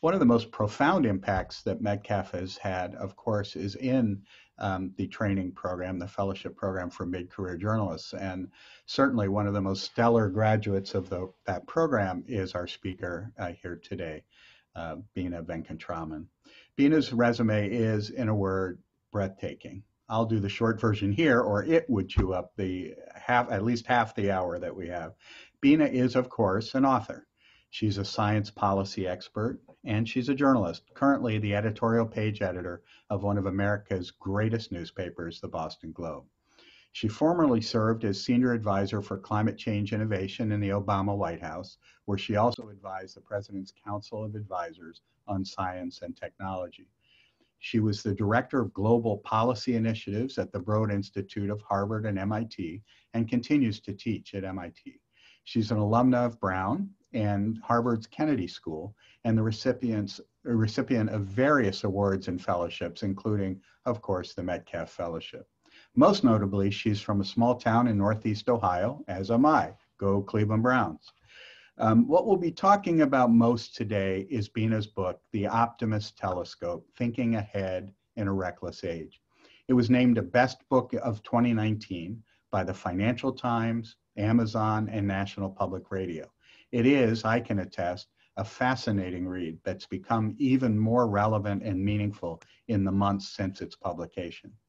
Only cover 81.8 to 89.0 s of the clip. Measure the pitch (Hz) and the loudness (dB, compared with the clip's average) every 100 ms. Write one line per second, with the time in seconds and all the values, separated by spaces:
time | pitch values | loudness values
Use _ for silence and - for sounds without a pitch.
81.8 | - 90 85 113 - _ _ 101 90 92 | -4 -10 -8 -12 -16 _ _ -4 -2 -4
82.8 | - 90 107 127 139 131 127 117 113 117 | -4 0 0 0 -4 -4 -2 0 0 -2
83.8 | 110 - _ - 104 117 110 110 107 107 | -6 -16 _ -4 4 4 4 0 2 0
84.8 | 107 107 101 95 98 - 98 95 95 92 | 0 -2 0 0 -2 -4 -6 -4 -4 -4
85.8 | 90 98 92 80 76 _ _ - _ 123 | -6 -6 -4 -6 -10 _ _ -20 _ 2
86.8 | 117 143 117 113 110 117 117 104 92 - | 4 6 4 2 2 0 0 -4 -4 -4
87.8 | 87 90 - _ _ - 98 - 127 127 | -4 -4 -10 _ _ -8 -8 -2 -2 0
88.8 | - 101 | -2 -2